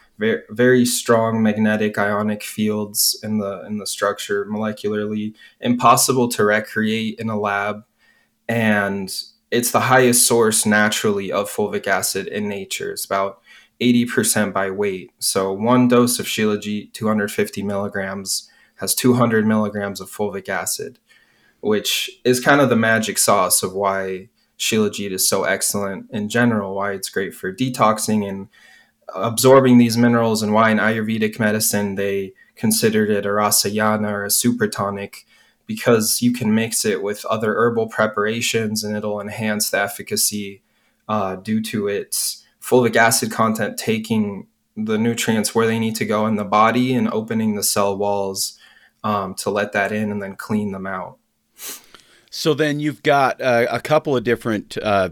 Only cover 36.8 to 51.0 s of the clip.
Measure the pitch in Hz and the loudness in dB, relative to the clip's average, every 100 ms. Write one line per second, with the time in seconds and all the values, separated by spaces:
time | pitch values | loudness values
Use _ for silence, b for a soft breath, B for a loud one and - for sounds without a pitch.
36.8 | - 95 98 104 - 110 107 107 117 113 | -2 -2 -4 -6 -4 -2 0 0 0 0
37.8 | 110 - 107 104 104 117 120 113 110 107 | -2 0 0 0 -2 -2 -2 -2 -2 -4
38.8 | 107 107 107 104 104 110 110 107 - 95 | -4 -6 -6 -6 -8 -4 -2 -2 0 0
39.8 | 101 - - 104 - 104 98 98 _ _ | -2 -6 -6 -2 -2 -4 -8 -14 _ _
40.8 | _ _ - 107 95 92 107 110 107 110 | _ _ -4 -2 -2 -4 -2 -2 -2 -2
41.8 | 101 101 - - - - b _ - 127 | -2 -4 -4 -6 -6 -8 b _ 2 2
42.8 | 117 113 113 117 110 - 113 110 101 - | 4 4 4 2 0 0 0 0 -4 -4
43.8 | - 110 110 110 101 101 - _ _ - | -2 -2 0 0 0 -4 -14 _ _ -8
44.8 | 107 110 117 117 - 110 101 113 113 113 | -2 0 0 0 0 0 0 0 0 0
45.8 | 110 110 107 107 107 104 98 107 110 123 | -2 -2 -2 0 0 0 0 4 4 4
46.8 | 127 123 107 110 110 113 110 104 98 107 | 2 2 0 -2 -2 -2 0 0 -2 0
47.8 | 101 98 101 101 98 95 - b b b | 0 0 -2 -2 -4 -4 -8 b b b
48.8 | b _ 110 104 95 92 - 101 104 104 | b _ -2 -2 -4 -6 -2 -2 0 0
49.8 | 98 107 104 104 98 95 - 107 104 95 | 0 -2 -4 -4 -8 -10 -4 -2 -2 -6
50.8 | 95 92 | -8 -8